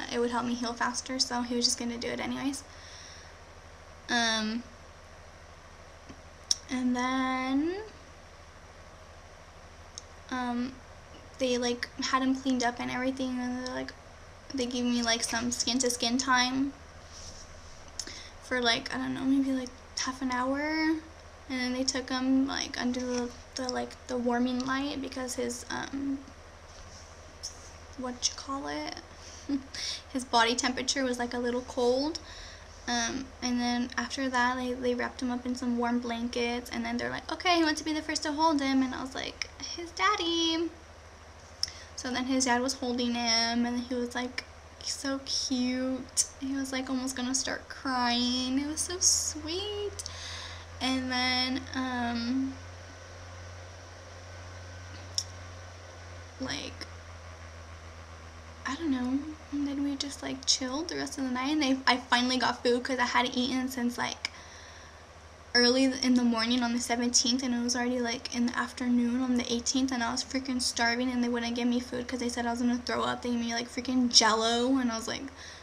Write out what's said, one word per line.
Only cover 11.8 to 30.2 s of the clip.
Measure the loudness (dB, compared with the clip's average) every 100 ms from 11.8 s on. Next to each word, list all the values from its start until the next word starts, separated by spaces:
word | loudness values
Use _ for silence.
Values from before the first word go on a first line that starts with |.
| -2 -4
had | 2 4
him | 4 4
cleaned | 4 4
up | 2 0
and | -2
everything, | 0 0 0 0 -2
and | -2 -2 -4
they're, |
like, | -4 -6 -10 -16 -18 -18 -18 -6
they | -2 0
gave | 2
me, | 2 4
like, | 4 2
some | 2 0 0
skin-to-skin | 0 2 2 2 2 2 2
time | 4 6 6 2 0 -2 -14 -16 -16 -14 -14 -14 -14 -16 -16 -16 -12 -10 -10 -10 -14 -12
for, | -2 2
like, | 4 4 0
I | -2
don't | -2 0
know, |
maybe, | 4 4 4
like, | 2 -2 -8 -10 -4
half | -2 -2
an | 0
hour. | 2 2 2 2 2 4 2 -2 -16 -18 -16 -6
And | -2
then | 0
they | 0
took | 0 0 0
him, | 2 4 6 4
like, | 2 -2 0
under | 0 0
the, | 0 0 -2 -6 -10
the, | -6 -4
like, | -4 -4 -8 -6
the | 0
warming | 2 4 4 2 0
light | 0 0 -2
because | -4 -4 -4 -2
his, | -2 -4 -4
um, | -4 -4 -4 -2 -4 -6 -16 -18 -18 -18 -16 -16 -16 -16 -18 -18 -12 -12 -12 -16 -16 -14 -6
what | -6 0 -2
you | -2
call | -4 -4 -2
it? | -4 -4 -8 -12 -16 -16 -10 -2
<laughs> | -2 -2 -6 -6 -6 -6
His | -6